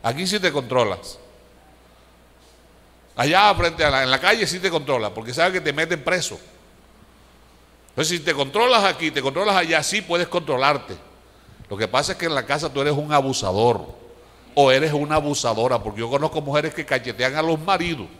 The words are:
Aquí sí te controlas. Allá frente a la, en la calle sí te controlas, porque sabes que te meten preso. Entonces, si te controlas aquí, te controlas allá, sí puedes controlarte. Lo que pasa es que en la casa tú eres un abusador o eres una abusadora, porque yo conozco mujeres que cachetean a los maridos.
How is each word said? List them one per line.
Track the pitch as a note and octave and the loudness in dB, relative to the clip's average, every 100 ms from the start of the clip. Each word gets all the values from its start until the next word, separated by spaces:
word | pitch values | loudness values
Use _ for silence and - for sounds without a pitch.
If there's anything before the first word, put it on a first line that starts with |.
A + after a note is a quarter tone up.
Aquí | A2+ C3+ F#3 | -4 -4 -2
sí | G#3 | 0
te | F3+ | 0
controlas. | C#3+ B2 B2+ A2 F2 - - - - - - - - - - _ _ _ _ - _ _ - _ _ - A#2 | -2 0 0 0 -2 -10 -18 -20 -20 -20 -20 -20 -20 -20 -20 _ _ _ _ -20 _ _ -20 _ _ -18 -4
Allá | C3+ F3+ G#3 F3 | 2 6 6 4
frente | F3 D#3+ D3+ | 0 2 2
a | |
la, | C3+ | 2
en | B2+ | 2
la | C3 | 2
calle | F3 A3+ E3+ | 2 2 0
sí | F3+ | -2
te | F#3 | -2
controlas, | E3 C#3 B2+ G#2 | -2 0 -2 -2
porque | G#2 A2+ | -6 -8
sabes | B2 F3 | 0 0
que | F#3 | 2
te | D3+ | -2
meten | C#3+ E3 E3+ | -2 -2 -2
preso. | D3+ F3+ - F2 - - - - - - - - - - - - _ _ - | -2 -2 -4 -10 -18 -20 -20 -20 -20 -20 -20 -20 -20 -20 -20 -20 _ _ -12
Entonces, | - D#3 F3 | -4 -2 -2
si | |
te | D3+ | -2
controlas | C#3+ C3+ G3+ A#3+ A#3 | -2 -2 2 4 4
aquí, | G3 F3 D#3+ | 4 0 -4
te | C#3+ | -2
controlas | C3+ C#3+ G#3 F#3+ | -2 0 2 2
allá, | E3 D#3+ | 2 0
sí | D3 G#3 | 0 -4
puedes | F#3 E3+ F3 | -2 -2 0
controlarte. | F3 D3+ B2+ C#3 C#3+ - F2+ - - _ _ - - - | -4 -2 2 2 2 -4 -16 -16 -20 _ _ -20 -20 -14
Lo | G2+ | -4
que | A2 | 0
pasa | B2+ D3+ | 0 0
es | F#3+ | -4
que | E3+ | -2
en | |
la | C#3+ B2+ | -2 0
casa | D3 D#3 | -2 -2
tú | C3+ | -2
eres | C#3+ | 0
un | D3 D3 | 0 2
abusador | D3 C3+ B2+ G2 F#2+ A#2+ G#2 D2+ - - - - - - - | 2 2 -2 -2 2 2 2 -4 -18 -20 -20 -20 -20 -2 4
o | C#3 | 6
eres | C3 D#3 | 6 2
una | D3 D3 D#3 | 0 0 0
abusadora, | D3 C#3+ A#2+ A2 B2 A#2+ | 0 -2 -2 0 2 0
porque | A2 G#2 | -2 -6
yo | A#2 | -2
conozco | C#3 D3+ D#3 | -2 -2 -4
mujeres | C#3+ D3 D#3 | 0 -2 -2
que | D#3+ C#3+ | -6 -2
cachetean | C3 A#2+ A2 B2+ D3 | -2 -2 -2 -2 0
a | |
los | D#3+ D#3+ | 0 -2
maridos. | E3 F#3 F3 D3+ F2 | 0 0 0 -6 -10